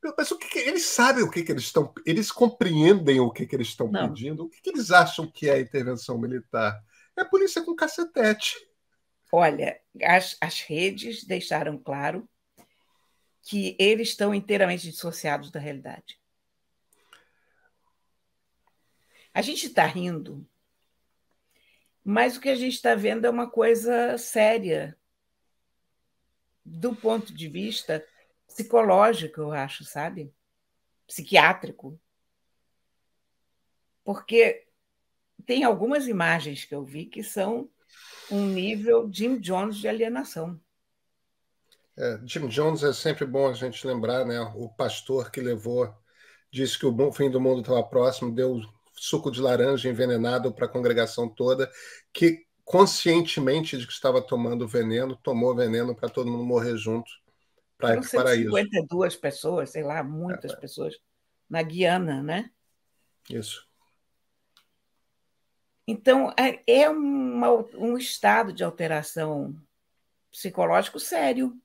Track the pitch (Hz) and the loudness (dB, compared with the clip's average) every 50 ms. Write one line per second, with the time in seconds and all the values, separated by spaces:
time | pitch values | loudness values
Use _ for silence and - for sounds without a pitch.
0 | - 320 - - 302 - 349 339 - - - 320 247 254 349 359 330 - - - | -8 -6 -4 -4 -2 -2 -4 -6 -8 -8 -6 -4 -2 -2 -2 -2 -2 -2 2 4
1 | 240 254 269 254 214 - - 175 165 - - 226 226 - - 165 147 - _ - | 6 6 6 4 2 0 0 -4 -2 -2 -4 -4 -4 0 0 0 0 0 _ -10
2 | - - 165 214 214 - - - 247 226 220 - 220 185 160 151 151 170 202 196 | -2 0 0 0 0 -2 2 4 4 4 4 2 0 2 4 6 8 8 8 8
3 | 165 139 135 131 127 117 - - 123 - - 131 120 110 - - 123 110 104 98 | 6 4 4 4 4 2 0 -4 -8 -6 -4 -4 -4 -6 -4 -6 -4 -4 -2 -2
4 | 92 73 - 90 113 139 156 147 339 339 _ _ _ 381 339 302 226 165 180 180 | -2 -2 -4 -6 -8 -8 -8 -8 -10 -12 _ _ _ -6 -4 -4 -2 6 8 8
5 | 170 170 - - 160 160 _ - - 147 139 135 131 - - 139 123 123 127 117 | 8 6 0 -6 -8 -8 _ -4 2 2 2 2 0 -2 -4 -4 -2 -2 -6 -8
6 | - - 127 117 117 120 127 127 - _ - 117 113 107 104 107 - _ _ _ | -6 -8 -6 -6 -4 -4 -6 -8 -8 _ -2 0 0 0 -2 -4 -14 _ _ _
7 | _ _ _ - 370 381 - 392 392 381 - 349 339 339 330 330 320 311 - - | _ _ _ -6 -2 2 4 4 4 4 0 -2 -4 -4 -4 -2 -2 -4 -2 -4
8 | 339 330 _ - 226 214 214 214 - - - - - _ _ _ _ _ _ _ | -6 -4 _ 2 4 4 2 2 -2 -6 -6 -6 -14 _ _ _ _ _ _ _
9 | _ _ _ _ _ _ - 165 175 156 147 - - - - - _ _ _ - | _ _ _ _ _ _ 4 4 4 4 4 0 -4 -6 -6 -8 _ _ _ -2
10 | - - 175 190 185 - - - - 165 - - - - 160 156 175 196 202 202 | 2 4 4 4 4 0 -6 -6 -6 -6 -6 -8 -8 -6 -4 -2 -2 -2 -2 -4
11 | 220 233 226 214 - - 190 180 180 - 175 151 156 156 151 135 - - 139 143 | -10 -12 -12 -12 -8 -6 -6 -6 -4 -4 -4 -4 -2 -4 -6 -8 -8 -10 -8 -4
12 | 143 147 - - - _ _ _ _ _ _ _ _ _ _ _ _ _ _ _ | -4 -4 -6 -6 -10 _ _ _ _ _ _ _ _ _ _ _ _ _ _ _
13 | _ _ _ _ _ _ _ _ _ - - 202 196 185 185 _ 190 202 220 220 | _ _ _ _ _ _ _ _ _ -6 -4 -4 -4 -4 0 _ 4 4 4 4
14 | 233 226 - - 208 202 208 202 202 - 208 202 196 180 175 175 170 170 156 - | 0 -6 -4 -2 -2 0 0 -2 -2 -2 2 2 4 2 2 -4 -6 -12 -12 -10
15 | - 170 165 - - 156 143 143 143 143 - 156 143 151 143 139 139 139 - - | -10 -10 -10 -6 -4 -4 -4 -4 -6 -10 -12 -10 -10 -10 -12 -12 -14 -16 -18 -18
16 | _ - - _ _ _ _ _ _ _ _ _ _ _ _ _ _ _ _ _ | _ -20 -20 _ _ _ _ _ _ _ _ _ _ _ _ _ _ _ _ _
17 | _ _ - - _ _ _ _ _ _ _ _ _ _ _ _ _ _ _ _ | _ _ -20 -20 _ _ _ _ _ _ _ _ _ _ _ _ _ _ _ _
18 | _ _ _ _ _ _ _ _ _ _ _ _ _ _ _ _ _ _ _ _ | _ _ _ _ _ _ _ _ _ _ _ _ _ _ _ _ _ _ _ _
19 | _ _ _ _ _ _ _ - 233 233 302 - - 262 - - 165 156 - 180 | _ _ _ _ _ _ _ -2 -2 -2 -4 -6 -8 -2 2 2 2 2 2 -2
20 | 180 180 170 156 151 - 151 139 143 _ _ _ _ _ _ _ _ _ _ _ | -4 -4 -4 -6 -8 -12 -16 -18 -18 _ _ _ _ _ _ _ _ _ _ _
21 | _ _ _ _ _ _ _ _ _ _ _ _ _ _ _ _ _ _ _ _ | _ _ _ _ _ _ _ _ _ _ _ _ _ _ _ _ _ _ _ _
22 | _ 196 202 226 240 254 247 - - 269 269 247 247 262 254 - - 240 233 208 | _ 0 2 2 2 2 0 -2 -2 -2 -2 0 -2 -4 -4 0 2 2 2 2
23 | 196 214 220 226 226 240 233 240 240 240 - 226 220 226 233 220 214 233 240 233 | 2 0 -2 2 0 0 0 0 -4 -4 0 2 4 4 4 4 2 0 0 2
24 | 240 240 247 233 - - - 233 214 214 226 226 196 180 156 151 151 156 156 _ | 2 0 -2 -4 -6 -4 2 4 4 4 4 2 0 -2 -2 -2 -4 -8 -12 _
25 | _ _ _ _ _ _ _ _ _ _ _ _ _ _ _ _ _ _ _ _ | _ _ _ _ _ _ _ _ _ _ _ _ _ _ _ _ _ _ _ _
26 | _ _ _ _ _ _ _ _ _ _ _ _ _ - 160 165 160 247 233 - | _ _ _ _ _ _ _ _ _ _ _ _ _ -20 -14 -6 -6 -6 -6 -2
27 | - 220 226 226 214 - 156 151 165 156 143 175 196 220 214 - - - 156 156 | -2 -2 -2 -2 -4 -8 -12 -12 -12 -10 -8 -8 -6 -6 -6 -8 -4 -4 -4 -4
28 | - _ _ _ _ _ _ _ _ _ - - 220 233 233 233 220 208 185 190 | -6 _ _ _ _ _ _ _ _ _ -12 -12 -6 2 4 4 6 6 6 6
29 | 208 220 233 - 170 151 - - 151 147 156 147 135 139 - - 147 - - 147 | 6 6 4 0 -4 -8 -8 -8 -8 -6 -6 -6 -6 -8 -10 -14 -16 -12 -8 -8
30 | 147 170 190 185 151 139 _ _ _ _ _ _ _ _ _ _ _ _ _ _ | -8 -8 -8 -10 -14 -16 _ _ _ _ _ _ _ _ _ _ _ _ _ _
31 | _ _ - - - - 196 175 147 160 185 - - - - _ - - 160 - | _ _ -14 -14 -8 4 6 6 6 6 4 2 -6 -14 -14 _ -18 -20 -20 -20
32 | _ _ _ _ _ _ _ _ _ _ _ _ _ _ _ _ _ _ _ _ | _ _ _ _ _ _ _ _ _ _ _ _ _ _ _ _ _ _ _ _
33 | _ _ _ _ _ _ _ _ _ _ _ _ _ _ _ _ _ _ _ _ | _ _ _ _ _ _ _ _ _ _ _ _ _ _ _ _ _ _ _ _
34 | _ - 202 196 - - 226 233 226 214 - - _ _ _ _ _ _ _ _ | _ -8 -8 -8 -8 0 6 6 6 6 4 -4 _ _ _ _ _ _ _ _
35 | _ _ _ _ _ _ _ _ 202 - 247 262 285 247 214 170 196 240 285 294 | _ _ _ _ _ _ _ _ -4 -2 0 2 4 2 2 2 0 0 0 0
36 | 269 247 226 185 170 165 165 165 151 151 143 139 - _ 147 143 139 135 135 151 | -2 -2 -2 0 2 2 2 0 -2 -6 -10 -12 -12 _ -10 -10 -10 -10 -12 -14
37 | - - - - 214 - - 214 190 196 233 240 277 - _ _ _ _ _ - | -14 -12 -12 -14 -12 -10 -4 -4 -2 -2 -2 -6 -6 -10 _ _ _ _ _ -20
38 | - - - - - - 202 202 202 196 190 185 185 202 220 208 202 233 233 233 | -20 -20 -20 -20 -12 -6 -4 -2 -2 -2 -2 -2 -2 -4 -4 -4 2 4 4 4
39 | 233 214 190 180 214 247 262 247 190 170 190 185 196 220 214 202 208 214 214 226 | 4 0 -4 -4 -2 -2 -2 -2 -2 -2 -2 -2 -2 -2 -6 -4 -4 -4 -2 0
40 | 226 226 240 127 277 - - 170 160 170 175 160 _ _ _ _ _ _ _ _ | -2 -2 -2 -6 -8 -8 -8 -8 -8 -8 -10 -14 _ _ _ _ _ _ _ _
41 | _ _ _ _ _ _ _ _ _ _ _ _ _ _ _ _ _ _ _ - | _ _ _ _ _ _ _ _ _ _ _ _ _ _ _ _ _ _ _ -6
42 | 135 120 113 107 117 123 - 170 156 127 110 135 151 156 160 151 147 143 127 - | -6 -4 -4 -6 -10 -10 -8 -6 -6 -4 -2 0 2 2 0 2 0 0 0 0
43 | - 160 147 - 143 131 123 135 139 135 123 117 127 127 117 - - 131 127 120 | -2 -4 -2 -2 -4 -4 0 0 0 0 0 -2 -6 -8 -8 -8 -6 -6 -4 -4
44 | 110 110 123 127 131 117 120 120 117 113 107 - 120 110 - - 139 113 - - | -2 -2 0 -2 -2 -2 -4 -6 -6 -8 -8 -12 -12 -12 -6 -4 -4 -4 -4 -8
45 | - - 131 135 120 117 - - 127 123 120 110 101 117 120 123 123 107 107 _ | -6 -2 -2 -2 -2 -4 -8 -6 -4 -4 -4 -4 -4 -4 -2 -2 -2 -2 -4 _
46 | _ _ _ _ - - - _ _ _ - 127 135 127 - - - 139 117 113 | _ _ _ _ -20 -20 -20 _ _ _ -4 -4 -2 -2 -2 0 0 0 2 4
47 | 135 147 - - 143 135 127 131 127 131 131 127 113 - 127 120 110 - - 127 | 2 2 2 2 0 2 2 2 4 4 2 2 0 0 2 0 0 2 2 4
48 | 123 131 127 - 123 120 113 117 127 131 127 120 110 107 _ _ _ _ _ - | 4 4 2 0 -6 -6 -2 0 0 0 0 -2 -6 -10 _ _ _ _ _ -12
49 | - - - 160 156 147 120 120 131 131 123 120 120 135 139 127 123 127 120 110 | -6 -2 -2 -2 -2 -2 -4 0 0 2 4 4 4 2 2 0 -2 -4 0 0
50 | 127 123 123 117 113 120 123 127 120 131 110 - 120 117 - 127 123 120 120 160 | 0 0 2 0 0 0 0 0 0 -2 -2 -2 -4 -4 -2 0 0 2 2 2
51 | 143 - - - 120 113 - - 131 123 131 131 135 - - - - - - - | 2 0 -2 -4 -6 -6 -4 -2 2 2 2 2 0 -4 -6 -18 -20 -20 -20 -20
52 | _ _ _ - 175 165 165 - - _ _ _ _ - - 180 196 196 - - | _ _ _ 4 4 4 4 2 -8 _ _ _ _ 0 6 6 6 6 4 0
53 | - 175 165 170 165 160 - - 139 131 135 160 160 160 - 131 120 - - - | 2 4 4 4 4 2 -2 0 0 2 0 0 -2 -4 -6 -8 -8 -10 -12 -2
54 | - 135 127 127 123 - 131 120 120 120 120 120 123 110 113 123 113 110 110 120 | 0 2 2 2 0 0 -4 -2 -2 -2 -2 -4 -6 -2 -2 -2 0 0 0 -2
55 | 131 131 127 - _ - 131 117 120 127 127 120 123 113 110 117 120 123 120 - | -2 -4 -6 -8 _ -2 0 2 2 2 2 2 0 0 2 0 -2 -2 -4 -4
56 | - 117 - - 127 120 120 120 120 123 123 117 113 123 117 110 104 110 110 117 | -6 -6 -4 -4 -4 -4 -4 -4 -2 0 0 0 0 0 -4 -4 -4 -4 -4 -4
57 | 117 - - _ _ _ _ _ _ _ _ _ _ _ _ _ - 120 117 240 | -6 -8 -18 _ _ _ _ _ _ _ _ _ _ _ _ _ 2 2 2 2
58 | 254 - - - - 127 247 233 233 214 208 196 202 202 202 185 160 139 175 175 | 0 0 0 2 4 4 4 4 2 2 2 0 0 2 0 -2 -2 -2 -2 0
59 | 185 180 175 - - 185 - - - 165 175 175 147 - - 160 151 143 147 160 | 0 0 -2 -4 -6 -6 -6 -4 -4 -4 -2 -2 -4 -4 -6 -8 -6 -6 -6 -6
60 | 139 135 151 156 170 180 185 - - - - - - 135 - - 139 156 156 - | -6 -8 -8 -8 -8 -8 -8 -10 -10 -14 -14 -14 -16 -16 -12 -8 -10 -10 -10 -12
61 | _ _ _ _ _ _ _ _ _ _ - 165 165 160 160 175 185 170 175 185 | _ _ _ _ _ _ _ _ _ _ -4 -4 -4 -4 -2 0 2 2 2 2
62 | 185 160 143 135 139 151 165 190 240 240 _ _ _ _ _ _ _ _ _ _ | 0 -2 -4 -4 -4 -4 -6 -6 -6 -10 _ _ _ _ _ _ _ _ _ _
63 | _ _ _ _ _ - - 117 107 - - - - _ _ _ _ _ _ _ | _ _ _ _ _ -12 -10 -10 -10 -10 -12 -16 -18 _ _ _ _ _ _ _
64 | _ _ _ _ _ _ _ _ _ _ _ _ _ _ _ _ _ _ _ _ | _ _ _ _ _ _ _ _ _ _ _ _ _ _ _ _ _ _ _ _
65 | _ _ _ _ _ _ _ _ _ _ _ _ _ _ _ _ _ - 226 208 | _ _ _ _ _ _ _ _ _ _ _ _ _ _ _ _ _ -8 -8 0
66 | - 262 254 269 269 - - - 254 262 240 - _ - 233 269 294 311 311 311 | 4 6 6 6 4 0 2 2 2 2 0 -2 _ 4 6 8 8 6 4 0
67 | 294 285 277 277 262 254 240 240 240 240 240 226 220 220 - - 208 233 240 254 | 0 0 0 0 -2 -2 0 0 4 4 4 4 2 -2 -8 -4 -2 -2 -2 -2
68 | 254 - - - - 202 208 226 233 202 175 190 185 170 165 - 175 160 160 151 | -4 -6 -8 0 4 4 4 4 2 0 -4 -4 -6 -6 -4 -4 -4 -2 -2 -4
69 | 151 - - 165 156 156 151 143 139 139 143 156 156 _ _ _ _ _ _ _ | -4 -6 -6 -6 -4 -4 -4 -4 -6 -8 -10 -14 -18 _ _ _ _ _ _ _
70 | _ _ _ _ _ _ _ - - 196 180 - 175 165 170 185 202 - - 294 | _ _ _ _ _ _ _ -10 -10 -8 -2 0 2 4 4 2 2 0 -6 -10
71 | - - 359 330 302 277 254 254 262 254 240 247 _ | -8 -4 -2 0 0 0 0 0 -2 -4 -6 -10 _